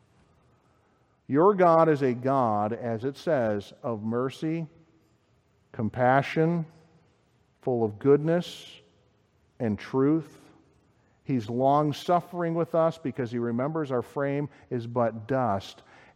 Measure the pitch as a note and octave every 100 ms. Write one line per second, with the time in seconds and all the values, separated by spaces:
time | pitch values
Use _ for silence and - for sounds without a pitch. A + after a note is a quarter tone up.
0 | _ _ _ _ _ _ _ _ _ _
1 | _ _ - C3+ F#3 G3+ F3+ E3 E3 D3
2 | C3+ A#2+ B2+ C#3 A#2+ G#2 G#2+ A2+ A#2 A2+
3 | B2+ C#3 - D3 A2+ G#2 - - C#3 A2+
4 | A2 A#2+ C3 B2+ D#3+ D#3+ D#3 _ _ _
5 | _ _ _ _ _ _ _ - A2 A#2+
6 | B2+ C3+ C3+ - D#3+ E3+ D#3 - _ _
7 | _ _ _ _ _ _ - A#2+ A2+ G#2
8 | C#3 D3 D3+ F3 F3 - - - _ _
9 | _ _ _ _ _ - A#2+ G2+ - C3
10 | C#3 D#3+ D#3 - - _ _ _ _ _
11 | _ _ - C3 G#2 A#2+ C3+ D3 D3+ C#3
12 | - F3 - F3 E3+ E3 D#3+ E3 E3 D#3+
13 | C#3+ A#2+ A#2+ A#2+ A#2+ A#2 C3+ D#3+ C#3+ B2+
14 | A#2 D3 C#3+ C#3 D3 - - B2+ A#2 B2
15 | A#2 A2+ G#2+ C3+ A#2+ G2 - - - -
16 | -